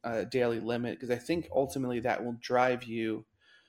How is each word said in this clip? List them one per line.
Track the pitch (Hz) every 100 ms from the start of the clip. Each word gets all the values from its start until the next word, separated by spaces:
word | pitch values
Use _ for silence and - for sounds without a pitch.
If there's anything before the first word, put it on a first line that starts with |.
uh, | 117 110
daily | 104 127 120 117
limit, | 113 120 120 -
'cause | 123
I | 120
think | - 170 -
ultimately | 131 139 139 127 120
that | 117 -
will | 120 120
drive | - 123 127 123
you. | 117 113 113 110 - _ _ -